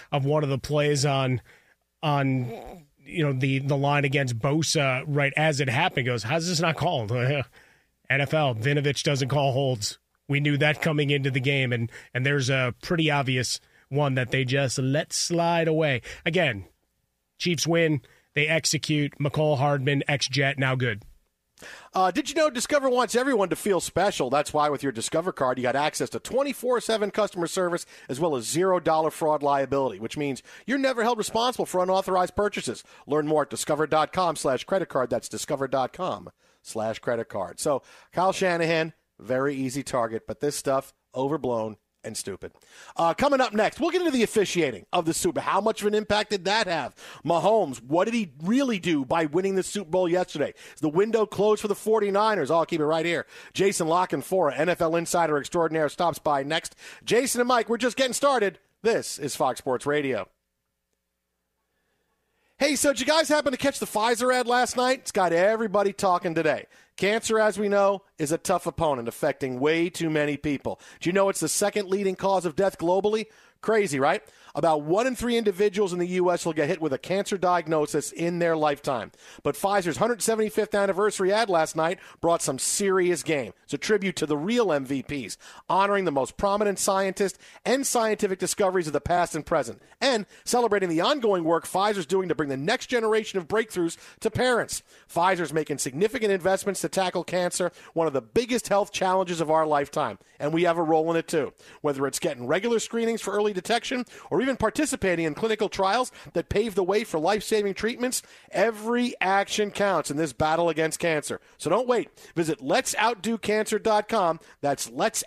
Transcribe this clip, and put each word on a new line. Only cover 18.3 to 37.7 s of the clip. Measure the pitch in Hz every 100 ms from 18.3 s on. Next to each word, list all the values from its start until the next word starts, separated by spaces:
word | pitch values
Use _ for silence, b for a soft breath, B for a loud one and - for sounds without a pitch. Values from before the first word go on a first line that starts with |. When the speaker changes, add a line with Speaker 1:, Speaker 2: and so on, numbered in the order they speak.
Speaker 1:
They | - 151
execute. | 160 - 151 - 151 143 -
Mecole | 143 147 151 143
Hardman, | 147 143 131 139 -
ex-Jet, | 143 - 131 135 131
now | 131 131
good. | 127 104 - - _ _ _ _ B B B
Speaker 2:
Uh, | 190 185
did | 180 302
you | 330
know | 302
Discover | 247 - 294 269
wants | 247 233 226
everyone | 262 247 190
to | 156
feel | 214 180
special? | - - 196 - 131
That's | 123 -
why | 151 147
with | 139
your | 139
Discover | 110 - 160 175
card, | - 131 127
you |
got | 123 127
access | 151 - 131
to | 117
twenty-four | - 226 285 - 240 247
seven | - 220 202
customer | 202 202 185 170
service | - 180 170 - B B
as | 131
well | 170 135
as | 110
zero | 156 190 180
dollar | 165 160 160
fraud | - 160 151
liability, | 143 139 131 139 131 95
which | 110 -
means | 143 127 B B -
you're | 277
never | 269 247
held | 220 233
responsible | 202 220 240 240 180
for | 180
unauthorized | 180 190 190 185 180 -
purchases. | 208 202 156 110 - B -
Learn | 147 151
more | 156
at | 139
discover | 113 - 147 156
dot | 156 147
com | - 180 151
slash | 151 127 -
credit | 196 170
card. | 143 123
That's | 127 -
discover | 107 - 143 135
dot | 135 127
com | - 180 104 92 - b b
slash | - 110 110 107
credit | - 120 113
card. | 107 92 -
So, | 160